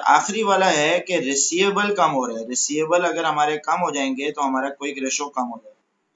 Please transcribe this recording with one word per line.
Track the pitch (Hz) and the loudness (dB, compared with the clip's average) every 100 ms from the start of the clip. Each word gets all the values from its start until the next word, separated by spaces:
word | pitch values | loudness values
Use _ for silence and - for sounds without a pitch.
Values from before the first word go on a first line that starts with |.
| - | 2
आखिरी | 147 - 220 | 2 0 -2
वाला | 202 190 185 | 2 4 4
है | 156 151 175 | 4 4 2
कि | 175 170 | 0 -2
receivable | 131 135 - 175 196 190 202 202 | 0 0 0 2 2 2 0 2
कम | 160 | 2
हो | 135 120 | 2 -2
रहा | 113 | -4
है, | 113 | -6
receivable | 123 - 151 156 175 | -4 -2 0 2 2
अगर | 175 160 160 | 2 0 0
हमारे | 151 151 151 | 2 0 0
कम | 165 175 | -2 0
हो | 170 | 0
जाएंगे | 143 135 131 147 | -2 -2 -2 -4
तो | 147 | -2
हमारा | 139 131 139 | -2 0 -2
quick | - 143 135 | -4 -8 -4
ratio | 131 139 143 | -4 -4 -4
कम | 131 | -4
हो | 120 113 | -6 -8
जाएगा। | - - _ _ _ | -18 -20 _ _ _